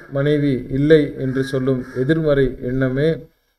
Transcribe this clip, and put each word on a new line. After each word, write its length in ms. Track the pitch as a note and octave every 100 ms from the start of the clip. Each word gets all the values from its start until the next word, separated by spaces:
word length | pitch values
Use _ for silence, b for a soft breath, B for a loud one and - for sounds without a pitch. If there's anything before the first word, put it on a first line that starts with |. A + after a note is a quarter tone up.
| -
மனைவி 420 | C#3 C#3+ D3+ C#3+ B2 -
இல்லை 340 | C3+ D3 D#3+ C#3 C3+
என்று 240 | C3 B2+
சொல்லும் 360 | C3+ C3+ C3 B2+ A#2+
எதிர்மறை 520 | B2 C3 D#3+ D3+ C#3 B2+ -
எண்ணமே 460 | B2 C3 C3 C3 D#3+ D#3+ - _ _